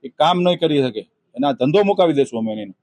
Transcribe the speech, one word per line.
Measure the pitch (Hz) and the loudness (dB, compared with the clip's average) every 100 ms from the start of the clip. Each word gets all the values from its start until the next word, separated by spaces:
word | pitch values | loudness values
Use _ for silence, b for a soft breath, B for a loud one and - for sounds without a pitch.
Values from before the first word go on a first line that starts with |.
એ | 135 _ | -18 _
કામ | 151 180 | 2 2
નહીં | 180 175 | 0 0
કરી | 165 147 | 0 0
શકે, | 131 107 - _ _ 120 | 0 -4 -12 _ _ -4
એના | 143 | -4
ધંધો | 127 127 180 | 0 0 2
મુકાવી | 202 196 175 143 | 2 2 2 2
દેશું | 131 117 | 0 -2
અમે | 110 | -6
એને | 107 101 - | -8 -12 -18